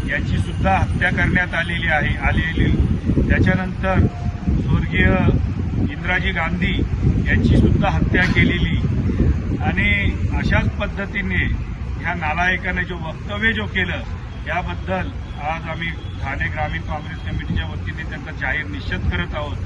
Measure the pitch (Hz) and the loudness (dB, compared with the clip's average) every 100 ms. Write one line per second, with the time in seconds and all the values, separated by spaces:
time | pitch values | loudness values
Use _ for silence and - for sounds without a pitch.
0 | - 147 - - - - 190 185 - - | -2 -2 0 0 0 0 2 4 2 2
1 | 180 180 175 180 180 175 165 170 170 151 | 2 2 2 2 0 -2 -2 -2 2 2
2 | 143 - 135 151 165 160 - - - - | 2 0 2 2 0 2 2 4 2 2
3 | - - - - 185 185 185 - 190 190 | 2 2 4 4 4 4 0 -2 0 4
4 | 185 - - - - - - - 180 175 | 2 2 -6 -2 0 0 2 0 2 2
5 | 190 190 180 - - - - - - - | 4 4 4 2 0 -2 -2 0 -2 -2
6 | 170 185 185 175 165 175 175 175 175 - | -2 0 0 -2 -2 0 0 0 0 2
7 | - - - 156 - - 190 - 202 175 | 2 2 2 4 6 6 6 4 4 2
8 | - 180 180 180 170 185 175 - - - | 2 2 4 4 4 4 2 2 0 0
9 | - - - - - - - 180 202 202 | 0 2 2 2 0 0 0 2 2 2
10 | 190 - - 135 - 208 214 - 208 190 | 0 0 -2 0 2 2 2 -2 -4 -4
11 | 196 202 190 180 - - - - - - | -4 -4 -2 -2 0 -2 -4 -6 -6 -4
12 | 165 175 156 165 180 180 180 180 180 180 | -4 -2 -2 0 0 0 -2 -4 -4 -6
13 | 156 156 - 202 220 214 202 185 175 147 | -6 -8 -8 -2 0 0 -2 -2 -2 -4
14 | - - - - 147 170 175 175 - 185 | -6 -8 -8 -10 -4 -4 -4 -6 -4 -4
15 | 175 - - - 143 165 160 160 170 156 | -4 -6 -8 -6 -6 -6 -6 -6 -6 -6
16 | - - 135 139 165 156 151 160 - 151 | -8 -6 -6 -4 -4 -2 -4 -4 -4 -6
17 | 151 135 - - - - - - - - | -6 -8 -6 -6 -2 -2 -2 -6 -6 -6
18 | - 135 - - 139 147 156 190 - 185 | -8 -8 -10 -6 -4 -4 -4 -6 -4 -2
19 | - 175 170 156 147 135 | -2 -2 -4 -4 -6 -6